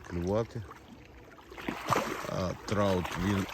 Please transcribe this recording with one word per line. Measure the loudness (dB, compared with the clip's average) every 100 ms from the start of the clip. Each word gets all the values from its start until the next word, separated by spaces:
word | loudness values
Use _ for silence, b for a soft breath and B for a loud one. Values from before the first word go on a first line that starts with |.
| -4
клювати. | -2 2 2 2 -4 -8 -12 -16 -18 -18 -18 -18 -18 -16 -8 -6 -4 2 2 2 -4 -2
А | 0 0 -2 0
траут, | 4 6 4 2 0 2
він, | 2 2